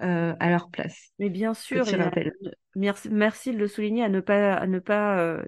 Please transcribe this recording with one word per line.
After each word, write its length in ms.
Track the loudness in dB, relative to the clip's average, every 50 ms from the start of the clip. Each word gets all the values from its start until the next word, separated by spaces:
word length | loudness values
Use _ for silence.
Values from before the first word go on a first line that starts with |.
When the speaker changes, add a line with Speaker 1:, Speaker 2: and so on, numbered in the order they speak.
Speaker 1:
euh, 320 | -2 -2 0 0 0 -2 -2 0
à 100 | 2 4
leur 220 | 4 2 0 -2
place. 400 | -8 -8 -8 -8 -8 -12 -20 _ _ -4
Speaker 2:
Mais 100 | -4 -4
bien 260 | -2 -2 -2 -2 -2
sûr, 300 | -4 -8 -4 -2 0 0
Speaker 1:
Petit 120 | 2 2
Speaker 2:
et, 40 | 2
euh, 40 | 0
Speaker 1:
rappel. 280 | 2 0 0 -2 -2 -6 -6 -12 -14 -14 _ _ _ _
Speaker 2:
merci, 340 | -2 -2 -2 -2 -2 -6 -2
merci 420 | 2 2 2 2 2 -2 -6 -4
de 60 | -2 0
le 80 | -2
souligner, 380 | -2 -2 -2 -2 -2 0 0 0
à 40 | 0
ne 120 | 0 0
pas, 340 | 2 2 2 4 4 4 2
à 120 | 2 0
ne 120 | 0 -2 -2
pas, 400 | 0 0 0 2 2 2 2 2
euh, 240 | 2 0 0 -4 -6